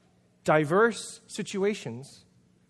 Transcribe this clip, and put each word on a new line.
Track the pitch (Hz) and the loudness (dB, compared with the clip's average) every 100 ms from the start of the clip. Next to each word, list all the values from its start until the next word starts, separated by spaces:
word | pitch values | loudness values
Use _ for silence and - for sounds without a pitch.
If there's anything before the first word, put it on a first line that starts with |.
| _ _ _ _ | _ _ _ _
diverse | - 156 151 185 233 208 - - - | 2 4 4 4 4 2 -10 -16 -12
situations | - 208 202 202 214 - 117 139 - _ _ _ _ | -10 -6 -2 -2 -2 -8 -12 -14 -20 _ _ _ _